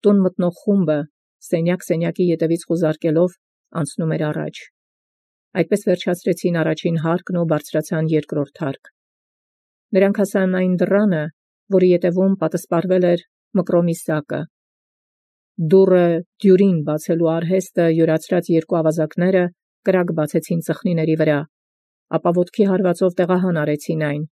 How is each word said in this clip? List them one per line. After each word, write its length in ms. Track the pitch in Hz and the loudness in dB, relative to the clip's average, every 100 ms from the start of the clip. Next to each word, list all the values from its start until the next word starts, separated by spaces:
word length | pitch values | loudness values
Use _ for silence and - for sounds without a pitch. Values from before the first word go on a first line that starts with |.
Տուն 200 | 202 202 | 4 4
մտնող 320 | 185 180 180 - | 2 0 -4 -2
խումբը, 420 | - 202 165 151 151 _ _ _ | -2 0 2 -2 -4 _ _ _
սենյակ 440 | - 170 165 180 - | -6 -2 0 -2 -2
սենյակի 440 | 165 165 - 180 | -2 -2 0 0
ետևից 360 | 160 160 165 - | 0 0 -2 -2
խուզարկելով, 720 | 170 160 156 170 156 180 - _ _ _ | -2 -2 -2 0 2 0 -2 _ _ _
անցնում 440 | 170 147 - 165 156 | -8 -8 -4 -4 -2
էր 100 | 151 | -4
առաջ։ 360 | 151 151 - - _ _ _ _ _ _ _ _ | -4 -8 -10 -20 _ _ _ _ _ _ _ _
Այդպես 280 | 185 160 202 | -4 -2 -2
վերջացրեցին 720 | - 180 - 175 - 170 185 170 | 0 -2 -2 -4 -2 -2 -2 -2
առաջին 400 | 160 156 175 165 | -2 -2 -2 -2
հարկն 380 | 160 175 - 175 | -2 -4 -4 -4
ու 80 | 165 | -2
բարձրացան 640 | 151 - 156 156 165 160 | -2 -2 -6 -4 -4 0
երկրորդ 480 | 156 147 156 143 - | -2 -2 -6 -6 -6
հարկ։ 280 | 147 135 - _ _ _ _ _ _ _ _ _ _ | -8 -8 -16 _ _ _ _ _ _ _ _ _ _
Նրանք 260 | 190 196 202 | 2 2 0
հասան 360 | 196 202 190 185 | -2 0 0 0
այն 180 | 185 180 | 0 0
դռանը, 440 | 175 196 214 165 151 _ _ _ _ | 2 2 2 0 -4 _ _ _ _
որի 180 | 190 180 | 2 4
ետևում 460 | 175 180 180 190 190 | 2 2 0 0 0
պատսպարվել 720 | 160 180 - 170 175 185 180 | -2 -4 -4 -4 0 2 2
էր 140 | 175 - _ _ | 0 -4 _ _
Մկրոմի 400 | 196 175 175 170 165 | -4 0 0 0 -2
սակը։ 440 | - 156 147 - 156 _ _ _ _ _ _ _ _ _ _ - | -4 -6 -4 -10 -10 _ _ _ _ _ _ _ _ _ _ -8
Դուռը 440 | 160 190 190 185 175 165 175 | 2 4 6 4 4 0 -6
դյուրին 420 | _ 202 185 196 170 | _ 4 4 4 2
բացելու 480 | 151 151 - 170 165 | -2 -6 -2 0 0
արհեստը 540 | 165 165 190 185 - 170 | 0 -2 -2 -2 0 2
յուրացրած 640 | 165 160 156 - 180 175 | 2 2 0 0 -4 0
երկու 260 | 165 160 170 | -2 0 0
ավազակները 640 | 160 160 156 - 180 190 175 _ _ _ - | 0 0 -4 0 0 2 0 _ _ _ 0
կրակ 260 | 185 175 | 0 0
բացեցին 480 | 160 151 165 - 165 | -2 -2 -2 -2 -6
ծխնիների 560 | - 156 190 165 160 160 | -4 -4 -2 0 0 2
վրա, 240 | 156 147 147 _ _ _ _ _ _ | 2 0 -4 _ _ _ _ _ _
ապա 200 | - - | -2 0
ոտքի 320 | 175 180 - 202 | 0 -2 0 0
հարվածով 500 | 185 185 175 190 185 | 2 0 0 0 0
տեղահան 440 | 175 180 185 165 | 0 0 0 0
արեցին 440 | 151 147 - 160 151 | -2 -4 -4 -4 -4
այն։ 160 | 147 156 | -4 -8